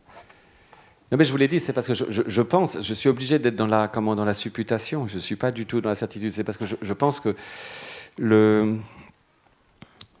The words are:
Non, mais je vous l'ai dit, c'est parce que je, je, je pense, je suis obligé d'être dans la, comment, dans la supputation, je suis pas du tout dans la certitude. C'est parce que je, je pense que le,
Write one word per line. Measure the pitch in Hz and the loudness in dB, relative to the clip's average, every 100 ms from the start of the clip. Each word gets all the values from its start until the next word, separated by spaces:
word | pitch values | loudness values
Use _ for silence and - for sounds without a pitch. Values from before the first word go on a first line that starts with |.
| _ - - - _ _ _ - - _ _ | _ -20 -20 -20 _ _ _ -20 -20 _ _
Non, | 135 | 2
mais | |
je | 147 | 4
vous | 139 | 4
l'ai | 139 | 2
dit, | 165 | 2
c'est | 151 | 0
parce | 127 120 | -4 -2
que | |
je, | 110 - | -2 0
je, | 107 - | 0 0
je | 104 | 0
pense, | 117 180 170 78 | 2 2 2 -2
je | 104 | -6
suis | 110 139 | 0 2
obligé | 123 131 151 | 0 2 2
d'être | 120 110 | 2 0
dans | 110 | 2
la, | 107 107 | 2 2
comment, | 117 107 104 | 0 0 0
dans | 104 | 0
la | |
supputation, | 101 113 110 110 110 - 156 117 | 0 -4 -6 -2 -2 -2 -4 -4
je | 98 | -6
suis | - 107 | -6 -2
pas | 127 | -2
du | 120 107 | -4 -4
tout | 120 | -2
dans | 110 | -2
la | 101 | -2
certitude. | 107 104 107 | -4 -6 -6
C'est | 98 | -4
parce | 104 101 | -6 -6
que | 104 | -6
je, | - | -6
je | 98 | -6
pense | 101 143 139 | 0 0 2
que | 110 95 - - - - - - - - | -2 -4 -10 -14 -14 -14 -14 -16 -16 -4
le, | 113 110 107 107 107 110 107 - - _ _ _ _ _ _ _ - _ - _ | 4 6 8 6 2 0 -6 -18 -20 _ _ _ _ _ _ _ -20 _ -20 _